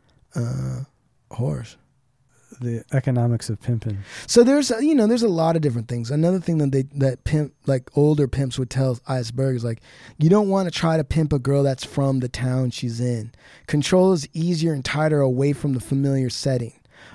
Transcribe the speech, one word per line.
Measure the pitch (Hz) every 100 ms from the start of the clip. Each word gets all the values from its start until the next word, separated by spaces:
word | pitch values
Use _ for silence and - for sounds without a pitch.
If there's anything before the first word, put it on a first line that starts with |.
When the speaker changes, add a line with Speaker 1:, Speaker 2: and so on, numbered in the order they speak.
| _ _ _ -
Speaker 1:
uh, | 120 127 131 127 135 _ _ _ _
whores. | - 127 139 113 - _ _ _ _ _ _ _ -
Speaker 2:
The | 120 117 -
economics | 139 135 123 120 117 -
of | 104
pimping. | - 117 113 101 101 - -
Speaker 1:
So | -
there's, | 240 285 269
uh, | 220
you | 294 294
know, | 214
there's | 240
a | 226
lot | 165 160 165
of |
different | 147 117 113
things. | 120 117
Another | 147 165 185
thing | 170 160
that | 143
they, | 135 135 143
that | 135 123
pimp, | - 156 147 - -
like, | 131 - -
older | 147 151 135
pimps | 131 135 123
would | 127
tell | 131 131 120 -
Iceberg | 131 117 120 135 127
is, |
like, | 117 113 - - - -
"You | 156
don't | 202 202
wanna | 190 180
try | - 165 160
to |
pimp | 143 156 151
a | 147
girl | 127 139
that's | 139 131 -
from | - 135 135
the | 123
town | - 127 127 127
she's | - 123 117
in. | 123 120 110 - - - -
Control | 147 143 185 185
is | 180 143
easier | 160 170 170 165
and | 147
tighter | 127 147 156 151
away | 135 127 143
from | 143 147
the | 127
familiar | - 139 139 135 127
setting. | - 139 127 120 - _ - -